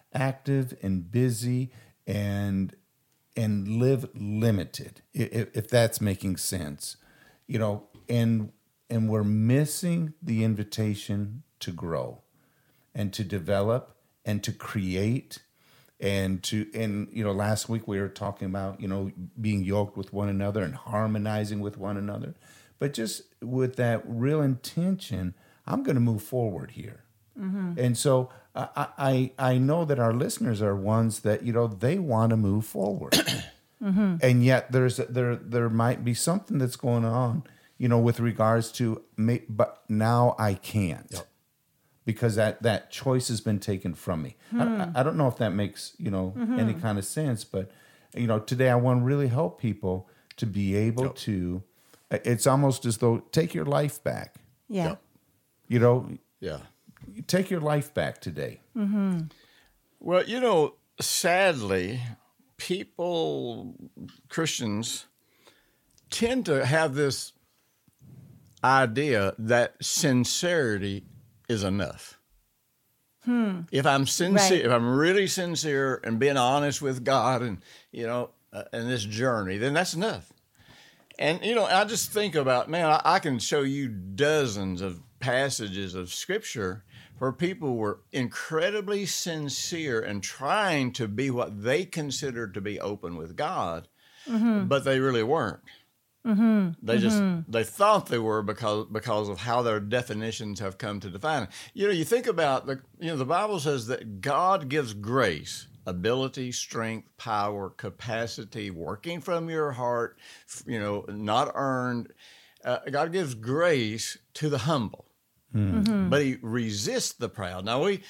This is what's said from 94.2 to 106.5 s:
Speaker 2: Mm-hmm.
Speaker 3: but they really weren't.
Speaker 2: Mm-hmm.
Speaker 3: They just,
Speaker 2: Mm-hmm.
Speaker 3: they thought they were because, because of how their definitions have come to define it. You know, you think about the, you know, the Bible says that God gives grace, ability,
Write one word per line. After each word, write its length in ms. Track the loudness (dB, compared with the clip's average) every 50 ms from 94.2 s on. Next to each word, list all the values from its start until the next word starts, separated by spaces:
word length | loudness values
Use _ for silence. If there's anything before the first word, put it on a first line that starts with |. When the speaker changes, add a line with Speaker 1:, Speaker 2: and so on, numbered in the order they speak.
| -8 -2
Speaker 2:
Mm-hmm. 380 | 0 2 4 4 4 2 2
Speaker 3:
but 160 | 2 2 2 2
they 140 | 2 2 4
really 240 | 4 4 4 4
weren't. 380 | 4 4 2 2 2 0 -4 -6 _ -20 -20 -20 _ _ _ _ _ _ _ _ -2
Speaker 2:
Mm-hmm. 440 | 2 4 4 6 6 6 4 4 2 -2 -4 -2
Speaker 3:
They 140 | 0 2 4
just, 180 | 4 4 4
Speaker 2:
Mm-hmm. 340 | 4 2 2 0 -2 -4 -2
Speaker 3:
they 120 | -2 -2
thought 440 | -2 -2 0 2 4 6 6 4 2
they 120 | 0 -2 0
were 240 | 0 0 0 0
because, 440 | 0 -2 -4 -2 -2 -2 -2 -2 -4 -4
because 380 | -6 -6 -2 0 0 0 0 -2
of 100 | -4 -6
how 240 | -2 0 0 2
their 160 | 2 2 0 0
definitions 800 | 0 0 -2 -2 -2 -2 -6 -6 -4 -6 -6 -6 -8 -8 -8 -6
have 180 | -6 -8 -8 -6
come 200 | -8 -8 -6 -8
to 80 | -8 -10
define 360 | -10 -6 -4 -2 -2 -2 -4
it. 60 | -6 -10 -16 -18 -14
You 140 | _ -2 0
know, 60 | 0
you 120 | 2 0 2
think 220 | 2 0 0 2
about 400 | 0 0 2 2 2 2 0 -2
the, 140 | -4 -8 -8 -10 _ -16 _
you 80 | -8
know, 100 | -6 -4
the 80 | -4 -2
Bible 360 | 0 0 0 0 0 -2 -2
says 260 | 0 0 -2 -2 -2
that 340 | -4 -6 -6 -6 -10 -12 -6
God 480 | -4 -2 0 2 2 2 2 0 0 -2
gives 240 | -2 -2 -2 -2 -6
grace, 760 | -8 -6 -2 2 2 2 2 2 -2 -6 -10 -12 -14 -14 -18 -20 -12 -10
ability, 640 | -8 -6 -2 0 0 2 2 -2 -4 -4 -8 -8 -6